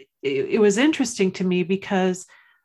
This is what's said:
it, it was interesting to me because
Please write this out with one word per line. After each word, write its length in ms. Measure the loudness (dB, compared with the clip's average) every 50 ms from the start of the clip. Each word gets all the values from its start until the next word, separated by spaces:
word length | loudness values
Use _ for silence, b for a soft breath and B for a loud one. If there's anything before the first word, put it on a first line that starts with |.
| -20 _ _ _
it, 240 | -6 -4 -2 -2 -2 -2
it 100 | 2 4
was 200 | 4 4 4 4
interesting 540 | 2 2 2 0 -2 -4 -2 0 -2 0
to 120 | 0 -2 -2
me 200 | 0 0 0 0
because 600 | 0 -2 -4 -2 -2 -2 0 0 0 -2 -4 -10 b b b b b b b